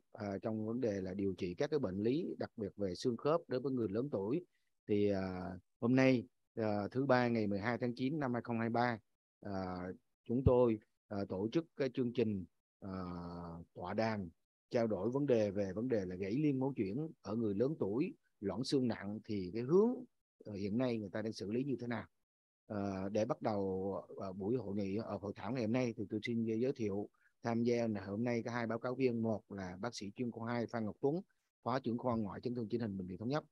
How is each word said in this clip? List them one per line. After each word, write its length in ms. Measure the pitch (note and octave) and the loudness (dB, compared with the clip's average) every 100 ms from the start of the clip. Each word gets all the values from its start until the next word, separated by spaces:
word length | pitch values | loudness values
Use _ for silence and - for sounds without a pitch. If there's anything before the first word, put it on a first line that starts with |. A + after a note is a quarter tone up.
| - | -4
ờ, 260 | - G#2 G2 | -8 -4 -2
trong 280 | A2+ G#2+ G#2+ | -2 -2 -2
vấn 140 | A#2 | 0
đề 200 | A#2+ G2 | 0 0
là 140 | F#2 | -2
điều 200 | G2 G2 | 0 0
trị 200 | F2+ F2+ | 0 -4
các 160 | F2+ D3 | -2 0
cái 80 | D3+ | 0
bệnh 180 | G2+ F#2 | 0 0
lý, 320 | A2 D3 G3 - | 2 2 -2 -6
đặc 120 | G#2 - | -8 -4
biệt 120 | G2 - | -6 -2
về 180 | G2+ | -4
xương 220 | F2 C3 A#2 | 0 -2 0
khớp 240 | C#3+ E3 - | 2 0 0
đối 120 | B2+ | -4
với 120 | C3+ | -2
người 160 | C3 A2 | 0 0
lớn 200 | G2+ C#3+ | 0 -2
tuổi. 340 | A#2+ G2 D#3+ F3+ _ _ _ - | -2 0 -2 -4 _ _ _ 0
Thì, 200 | G#2 G2+ | 4 4
ờ, 480 | G2 F#2+ F2+ F2+ F#2+ - _ | 2 0 -4 -6 -10 -14 _
hôm 140 | A#2 C3 | 4 8
nay, 280 | C3 B2+ G2 _ _ | 8 6 2 _ _
ờ, 340 | - A2 G#2 G2 | -2 0 2 0
thứ 160 | B2 C3 | 0 4
ba 220 | B2 A#2+ | 6 6
ngày 180 | A#2 G#2 | 2 2
mười 120 | G2+ | 0
hai 200 | A2 A#2+ | 0 0
tháng 160 | B2 | -2
chín 240 | A#2+ C3 D#3 | -2 -2 0
năm 140 | C3 | 0
hai 100 | A#2+ | -2
không 160 | A#2 A#2 | -2 -2
hai 120 | A2+ | 2
ba, 280 | A#2 A#2+ A2 - _ _ _ | 2 2 0 -10 _ _ _
ờ, 360 | G2+ F#2+ F#2 F#2 F#2 F#2 _ _ | -6 -4 -4 -6 -8 -10 _ _
chúng 180 | - A#2 | -4 2
tôi, 340 | C3+ B2 B2 A2 - _ _ | 6 6 6 4 -4 _ _
ờ, 160 | G2+ G2+ | -4 -4
tổ 200 | F#2+ A2+ | -2 0
chức 140 | E3 D#3+ - | -2 -4 -4
cái 120 | C3+ | -2
chương 180 | C3 A#2+ | 0 0
trình, 320 | A#2+ A2 G2 F2 _ _ _ | 2 2 0 -6 _ _ _
ờ, 100 | G2+ F#2+ F2+ F2 F2 F2 F2 E2+ E2+ | -8 -6 -6 -8 -8 -8 -10 -12 -14
tọa 200 | E2 F2 | -10 -4
đàm 340 | G#2+ A2+ G#2+ E2+ - _ _ _ | 0 0 0 -6 -12 _ _ _
trao 160 | B2 A2+ | 0 2
đổi 240 | F#2+ G#2+ | 2 0
vấn 160 | C3 C#3+ | 0 4
đề 240 | A#2 G#2 | 4 4
về 220 | F#2+ G2 | 2 -2
vấn 160 | F2+ E2 | -2 0
đề 160 | A2+ | 0
là 100 | F2+ F2+ | 0 -4
gãy 160 | F#2+ | -2
liên 280 | B2+ D3+ C3 | 2 2 2
mấu 120 | C3+ C3 | 0 0
chuyển 320 | F#2+ A#2 D#3 - | -2 -2 -6 -8
ở 140 | - A2+ | -4 0
người 180 | A2 | 0
lớn 200 | G2 C3 D#3+ | 2 2 2
tuổi, 360 | G2 A2+ F3+ - _ _ | 0 0 0 -4 _ _
loãng 240 | G2 F#2 | -4 -2
xương 240 | C3+ C#3 B2 | 0 2 2
nặng 320 | G#2+ G2 G#2 | 0 -4 -8
thì 260 | - G#2 F2 | -4 -4 -2
cái 80 | G#2+ | -4
hướng, 320 | B2 F3+ A3+ B3+ B3+ _ _ _ | 4 6 6 2 -8 _ _ _
ờ, 80 | - | -10
hiện 260 | G2 G2+ A2 | -4 -2 0
nay 200 | B2+ A#2 | 2 0
người 120 | G2+ | -4
ta 120 | A2 | -4
đang 100 | G#2+ | -4
xử 180 | G#2+ G2 | -4 -2
lý 140 | A#2 | -2
như 120 | C#3+ A#2+ | 0 -2
thế 60 | A#2+ | -2
nào. 200 | A2+ F#2+ _ _ _ _ _ _ | -6 -6 _ _ _ _ _ _
Ờ, 420 | G#2 G2+ F#2+ G2 | -2 -2 -2 0
để 160 | G#2+ | 0
bắt 180 | A2 D3+ | 0 0
đầu, 500 | A#2+ G2+ G2 F#2+ G2 F#2+ - - | 0 0 0 0 0 -2 -6 -8
ờ, 160 | G2 | -8
buổi 240 | F#2 G2 B2+ | -4 0 0
hội 200 | G2+ G2+ | 0 -2
nghị, 200 | G2 G2+ | -2 -2
ờ, 220 | - G2+ | -4 -6
hội 100 | G2+ - | -6 -6
thảo 160 | G2 | -4
ngày 100 | C3 | -2
hôm 80 | G#2+ | 0
nay 220 | B2+ B2 A2+ | 2 0 -2
thì 100 | G2 | -4
tôi 100 | A2 | -4
xin 220 | B2 A#2 | -2 -2
giới 280 | A2+ A2 B2+ C#3+ | 0 0 0 0
thiệu 320 | G#2+ G2 G#2 _ _ _ | -2 -2 -6 _ _ _
tham 200 | A#2+ A#2 | -2 2
gia 260 | A#2 A#2 A#2 | 2 2 2
là 160 | G#2 G2 | -2 -4
hôm 180 | G#2 | -2
nay 180 | B2 A#2+ | 0 0
có 60 | A#2 | -2
hai 160 | A#2+ A2+ | -2 -2
báo 120 | A#2 | -2
cáo 160 | B2+ | -4
viên, 280 | B2+ C3 A#2 | 2 2 2
một 300 | A2+ G2+ - | 0 0 -4
là 240 | G2+ F#2 F#2 | -8 -8 -6
bác 140 | A#2+ | -6
sĩ 160 | - G2+ - | -6 -10 -4
chuyên 140 | B2 | -6
khoa 220 | A2 A2+ | -4 -4
hai 140 | A#2+ A2 | -2 -2
Phan 180 | A#2 | -2
Ngọc 120 | A2 - | -4 0
Tuấn, 200 | C#3 E3 - _ _ _ | 0 0 -4 _ _ _
phó 160 | A#2 C3 | -2 0
trưởng 180 | C3 A#2 | 0 0
khoa 180 | B2 A2+ | 0 0
ngoại 240 | G#2 A2 | -2 -4
chấn 140 | B2 | -4
thương 140 | B2 G#2 | -4 -2
chỉnh 120 | A2+ | -2
hình 180 | A2 G2 | -2 -4
Bệnh 80 | F2+ | -6
viện 120 | F#2 | -4
Thống 100 | A2 | -2
Nhất 160 | D3 - | -2 -4